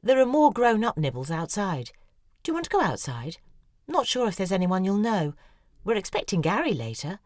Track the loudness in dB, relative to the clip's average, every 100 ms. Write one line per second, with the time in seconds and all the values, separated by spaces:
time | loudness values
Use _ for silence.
0 | 4 6 6 6 6 6 4 4 0 0
1 | -2 -2 -6 -4 -4 -4 -2 -4 -8 -16
2 | _ _ _ _ -4 -4 0 0 2 -2
3 | -6 -8 -10 -12 -20 -20 _ _ -4 -2
4 | 0 0 -2 -2 -2 0 0 0 0 0
5 | 0 0 -2 -6 -20 _ _ _ -4 -4
6 | -2 -6 -2 -2 0 0 -2 -2 -6 -8
7 | -10 -12